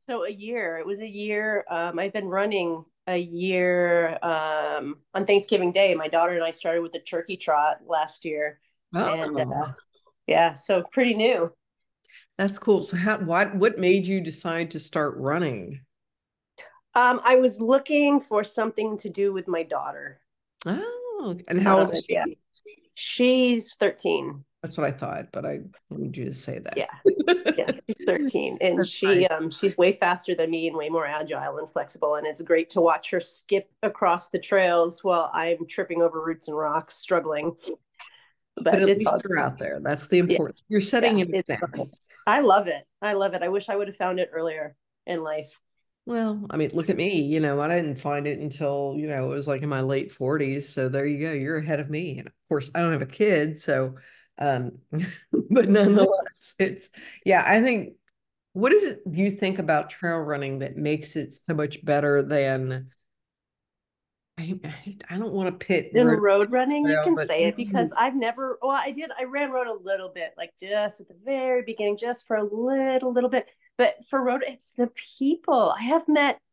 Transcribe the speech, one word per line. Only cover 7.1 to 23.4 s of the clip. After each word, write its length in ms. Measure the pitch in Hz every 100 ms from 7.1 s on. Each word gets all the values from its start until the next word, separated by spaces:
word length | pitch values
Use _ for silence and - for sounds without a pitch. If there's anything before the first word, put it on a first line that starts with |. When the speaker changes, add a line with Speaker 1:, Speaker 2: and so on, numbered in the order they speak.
| 175 170 185
Speaker 1:
trot 400 | - 151 151 151 -
last 380 | 165 156 - 170
year. 340 | 151 151 143 _ _ _
Speaker 2:
Oh. 120 | 170 247
Speaker 1:
And, 340 | 160 160 151
uh, 320 | 147 135 151 131 _ _ _ _ -
yeah, 260 | 160 165 160
so 280 | - 190 175
pretty 220 | - 247
new. 400 | 214 220 220 170 _ _ _ _ _ _ - _ _
Speaker 2:
That's 220 | 196 196
cool. 240 | - 196
So 140 | - 175
how, 220 | 190 214
what, 360 | 170 170 202 202
what 240 | 214 214
made 260 | 185 196 180
you 140 | 190
decide 520 | 165 156 175 165 170
to 100 | 156
start 340 | - 165 147 -
running? 600 | 135 156 170 117 87 139 _ _ _ _ _ _ _ _ - _ _
Speaker 1:
Um, 280 | 247 247 247
I 120 | 247 254
was 240 | 254 208
looking 580 | 226 269 269 294 294 285
for 240 | 277 214
something 540 | 208 - 220 220 220 208
to 120 | 208
do 220 | 175 202
with 160 | 190 185
my 160 | 170
daughter. 560 | 160 147 143 143 143 139 _ _ _ _ -
Speaker 2:
Oh, 720 | 226 440 480 494 427 262 180 -
and 160 | 175
how 160 | 196 190
old 80 | 185
Speaker 1:
Um, 40 |
Speaker 2:
is 100 | 170 -
she? 80 | -
Speaker 1:
yeah. 100 | - - _ _ - - _
She's 800 | - - - 247 254